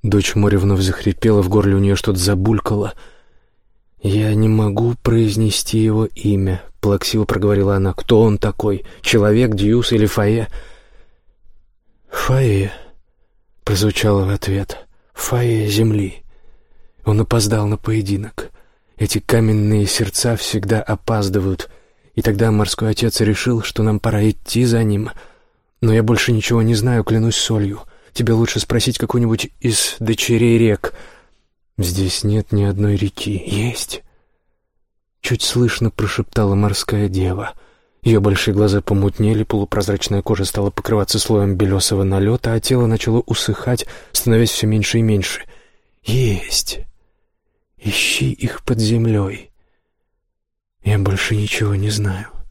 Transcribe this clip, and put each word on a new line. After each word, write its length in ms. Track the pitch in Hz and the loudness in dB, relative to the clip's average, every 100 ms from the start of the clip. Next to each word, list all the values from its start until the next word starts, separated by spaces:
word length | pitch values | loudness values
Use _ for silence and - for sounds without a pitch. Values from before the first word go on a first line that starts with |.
Дочь 320 | 107 101 98 | 2 2 2
моря 240 | - 101 98 | 2 2 2
вновь 220 | 98 95 | 2 2
захрипела, 600 | 95 92 - 92 117 104 | 0 -2 -2 0 2 2
в 60 | 92 | 4
горле 260 | 107 101 98 | 2 2 2
у 20 | |
неё 180 | 98 98 | 2 0
что-то 220 | - 95 | 0 0
забулькало. 760 | 90 98 98 107 - 104 98 - - - _ - _ _ _ _ _ _ | 0 2 2 0 0 -2 -4 -8 -20 -20 _ -20 _ _ _ _ _ _
"Я 320 | 101 104 107 | -2 0 2
не 140 | 107 110 | 2 4
могу 460 | 110 107 101 117 120 | 4 2 0 -2 0
произнести 760 | - 113 110 101 110 - - 113 | 0 2 2 2 0 0 -2 0
его 280 | 110 107 110 | 2 2 -2
имя", 560 | - 104 98 95 90 - - | -2 0 0 0 -2 -8 -4
плаксиво 400 | 104 98 - 110 | 0 0 0 -2
проговорила 520 | 104 101 101 101 98 98 | 0 0 2 2 2 2
она. 180 | 95 | 0
"Кто 260 | - - 113 | -2 2 4
он 160 | 113 104 | 6 2
такой? 480 | 104 - 107 98 - - | -2 -2 -2 -4 -6 -10
Человек, 540 | - 113 104 107 123 | 0 2 4 4 2
Дьюс 380 | 101 104 117 120 | 2 2 2 2
или 120 | 117 | 2
Фае?" 440 | 107 - 104 113 107 - - - _ - - _ _ _ - - _ _ _ _ _ | 2 2 0 0 -2 -10 -14 -20 _ -20 -20 _ _ _ -20 -20 _ _ _ _ _
"Фае", 640 | - - 131 131 98 98 - - - _ _ _ _ _ _ | -6 0 2 4 2 0 -6 -20 -20 _ _ _ _ _ _
прозвучало 600 | - 101 107 - 107 101 95 | -2 0 0 2 2 2 0
в 20 | |
ответ. 580 | 101 - 98 98 - - _ _ | -2 -2 -4 -4 -12 -16 _ _
"Фае 520 | - - 120 120 113 104 | -10 -4 0 0 0 0
земли. 540 | 101 113 107 98 - - - - - _ - - _ - | 2 2 2 -2 -8 -20 -20 -20 -20 _ -20 -20 _ 0
Он 160 | 104 | 0
опоздал 440 | 110 117 107 110 104 | 2 0 2 0 0
на 120 | 107 | -2
поединок. 720 | - 110 98 98 104 - - - - _ _ - | -2 -2 -2 -4 -6 -12 -14 -18 -20 _ _ -4
Эти 200 | 104 104 | -2 -2
каменные 680 | - 117 110 107 104 107 101 | 0 2 4 2 2 2 0
сердца 500 | - 104 - 123 113 | -2 -2 -2 -2 -2
всегда 460 | - 110 101 110 | -2 -4 0 -2
опаздывают. 880 | - 107 - 110 98 101 95 95 - - _ _ _ | -2 -4 -2 -2 0 0 -2 -4 -8 -18 _ _ _
И 60 | - | -4
тогда 300 | 113 101 113 | -2 2 2
морской 400 | 107 101 - 110 | 2 0 -2 -2
отец 280 | 104 117 - | 0 -2 0
решил, 400 | 107 104 - 117 | 0 0 0 -2
что 200 | - - | -2 -2
нам 160 | 110 107 | 0 0
пора 300 | 117 107 107 | 0 2 2
идти 380 | 101 - 117 123 | 0 -4 0 2
за 180 | 117 | 2
ним. 260 | 110 101 110 - - _ _ _ _ _ | 2 0 -4 -10 -18 _ _ _ _ _
Но 140 | 117 | 2
я 80 | 110 | 4
больше 300 | 110 117 - | 4 2 2
ничего 280 | 113 - 117 | 0 2 2
не 140 | 110 | 2
знаю, 280 | 113 120 120 | 2 2 0
клянусь 340 | 107 110 113 107 | 2 2 2 0
солью. 440 | - 110 101 101 - - _ | 0 0 -2 -6 -16 -20 _
Тебе 220 | - 117 | -4 0
лучше 260 | 113 117 - | 2 2 -2
спросить 380 | 101 117 110 117 | -2 0 0 -2
какую-нибудь 500 | 117 123 117 113 - - | -2 0 0 0 -4 -4
из 360 | 120 107 - - | -2 0 -2 -4
дочерей 580 | 113 110 - 113 120 117 | -4 -2 0 2 4 4
рек. 340 | 113 104 - - - - _ _ _ _ _ - | 4 2 -4 -10 -18 -20 _ _ _ _ _ -6
Здесь 460 | 90 92 95 - | -4 -2 -2 -2
нет 280 | 104 107 101 | 0 0 0
ни 120 | 104 | 0
одной 320 | 101 98 104 101 | 0 0 0 0
реки. 460 | 98 - - 95 - | -2 -4 -6 -6 -4
Есть?" 560 | 98 120 113 - - - _ _ _ _ _ _ _ _ _ _ _ | -4 -2 -4 -10 -12 -14 _ _ _ _ _ _ _ _ _ _ _
Чуть 160 | - 120 | -4 -2
слышно 500 | - 123 120 - 107 | -2 0 0 2 -2
прошептала 640 | - 104 - 104 - 104 | -2 -4 -4 -4 0 2
морская 540 | 98 104 98 - 107 101 | 2 2 0 -2 -2 0
дева. 460 | 95 92 92 110 - - _ _ _ | 0 -2 -4 -8 -14 -20 _ _ _
Её 180 | - 113 | 2 4
большие 320 | 101 98 - | 4 2 0
глаза 300 | 101 107 101 | 2 2 2
помутнели, 600 | - 101 98 - 107 110 | 0 0 0 0 0 0
полупрозрачная 800 | 104 104 101 - 98 101 - 101 | 0 -2 -2 -2 -2 -2 -2 -4
кожа 240 | - 98 | 0 -2
стала 240 | 95 - 101 | -2 -2 -2
покрываться 500 | - - 110 98 110 | -4 -2 -2 0 -2
слоем 380 | - 110 101 92 | 0 2 2 2
белёсого 460 | 98 95 - 98 | 0 0 0 0
налёта, 500 | 98 98 101 120 - | 0 2 0 0 0
а 80 | 113 | -2
тело 240 | - 127 | 0 0
начало 360 | 117 110 - 113 | 2 0 0 0
усыхать, 600 | - 113 - 107 - 123 - - - | 0 -4 -2 -4 -2 -4 -4 -14 -8
становясь 380 | - - 113 117 | -4 2 4 2
всё 160 | - 107 | 0 0
меньше 320 | 110 98 117 | 0 0 0
и 40 | |
меньше. 380 | 110 104 90 - - - _ _ _ _ | 2 2 0 -8 -12 -20 _ _ _ _
"Есть! 760 | - 120 123 98 - - - - - - _ _ _ _ _ _ _ _ | -2 0 2 0 -2 -4 -4 -8 -10 -14 _ _ _ _ _ _ _ _
Ищи 540 | 107 98 - - 135 | -6 -2 -2 -2 -2
их 300 | 131 120 - | -2 -6 -6
под 160 | - 117 | -4 0
землёй. 720 | 107 117 113 107 95 - - _ _ _ _ _ _ _ _ _ _ _ _ _ | 2 2 2 0 -2 -8 -18 _ _ _ _ _ _ _ _ _ _ _ _ _
Я 160 | 104 104 | -2 0
больше 380 | 98 98 - 107 | 0 -2 -2 -2
ничего 380 | 104 - 104 | -2 -2 -2
не 140 | 98 104 | 0 -2
знаю". 380 | 107 104 92 104 - - | -2 -2 -4 -8 -10 -12